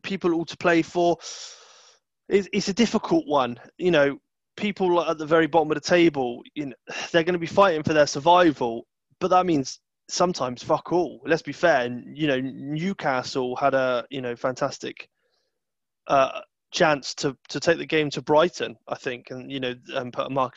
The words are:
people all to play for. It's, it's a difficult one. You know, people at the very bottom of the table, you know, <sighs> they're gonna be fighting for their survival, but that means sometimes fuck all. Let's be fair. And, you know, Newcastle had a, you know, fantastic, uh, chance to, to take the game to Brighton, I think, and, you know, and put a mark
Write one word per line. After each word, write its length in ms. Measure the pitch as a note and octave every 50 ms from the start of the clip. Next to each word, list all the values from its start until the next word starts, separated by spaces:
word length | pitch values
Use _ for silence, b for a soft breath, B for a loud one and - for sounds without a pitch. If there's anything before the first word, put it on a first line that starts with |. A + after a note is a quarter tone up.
| -
people 300 | - G3 F3+ - F3+ E3
all 120 | E3 E3+
to 120 | - - -
play 240 | - F3+ E3+ E3
for. 360 | D#3+ - - F3 F3 F3 E3 - B B B B B B B B B B B B B B B B B _ _ _ _ -
It's, 200 | - G3+ F#3+ - -
it's 140 | G#3 - -
a 60 | F#3
difficult 520 | - A#3 - - G#3+ - - F3 E3 D#3 C#3
one. 320 | D3 C#3+ B2+ A#2+ A#2+ - - - _ -
You 140 | E3 F3+
know, 260 | F3 D3 C#3+ C#3+ C3+ - _ _ _ _ _ _ -
people 460 | - - G#3 F#3+ - F#3+ F3+ F3 E3+
at 160 | D#3 D#3 E3 D3+
the 80 | D#3
very 220 | C#3+ E3 E3 E3 D3
bottom 240 | D3+ E3+ D3+ D3+
of 40 | D#3
the 60 | D3+
table, 640 | - - F3+ F3 E3+ E3+ C#3+ C#3 B2+ A#2+ A#2+ B2 - - -
you 140 | D3+ D3 C3+
know, 80 | A2+ _ _ -
<sighs> 240 | - - - -
they're 120 | - E3+ E3
gonna 160 | F3 F3+ E3+
be 80 | E3 D3+
fighting 360 | - G3 G3 G3 E3 D#3 D3+
for 100 | - D#3+
their 140 | D3+ D3 -
survival, 760 | - D3 C3+ E3+ F3 F3+ F3+ E3 C3+ - C3 A#2 A#2 A#2 - _ _ _ _ _ _ -
but 100 | F3+ F#3
that 160 | F#3 F#3 F3+
means 340 | F3+ E3 C#3+ C3 - - - _ _ _ _ _ -
sometimes 520 | - - F3+ F3+ F3 - C3+ B2+ B2 A#2
fuck 300 | - - D#3+ D3 - -
all. 300 | D#3+ F3 E3+ B2+ A#2 A#2 -
Let's 160 | C#3+ D#3+ D#3
be 120 | - D3+ C#3
fair. 320 | - - E3+ D3+ C3 B2
And, 300 | B2 B2 A#2+ - - C3+
you 120 | C#3+ D#3 D3
know, 120 | C3 B2+
Newcastle 1160 | C3 C3+ B2 C#3+ C3+ C#3 D3+ D#3 E3+ G3 G3 - - D3 C3 B2+ B2 - - C#3 B2+ B2 B2
had 180 | B2 C#3 C#3 C3+
a, 320 | C3+ C3 B2+ B2+ A#2+ A2+ -
you 100 | C3+ C#3
know, 140 | B2+ B2 A#2+
fantastic, 760 | A#2+ - C3 B2+ - D3 C3 - - - C3 A#2+ - - _ _ _ _ _ _ _ _ _ _ _ _ _ _ _ _ _ _ _ - -
uh, 340 | C#3 C#3 C3+ - D3 D3+ - _ _ _ _ _
chance 440 | - - F3+ D#3+ D3+ C#3 B2+ - -
to, 200 | - - C#3+ B2+ _ _ -
to 100 | - C#3+
take 200 | - F3 E3+ C#3+
the 60 | D3
game 260 | C#3 D#3+ D#3 D3+ C#3+
to 100 | - -
Brighton, 540 | B2+ - D3+ D3+ E3 F3+ - - B2+ A2+ A2+ _ _ -
I 80 | C#3
think, 360 | - - C#3+ B2 A#2+ - -
and, 200 | C3 C3 B2 C3+
you 80 | C#3 C3+
know, 140 | C3 B2+ B2 B2 B2+ B2+ C3
and 180 | C3+ B2 B2 A#2
put 140 | C#3 C3+ C3
a 20 |
mark 240 | C3+ C3+ C3 B2 -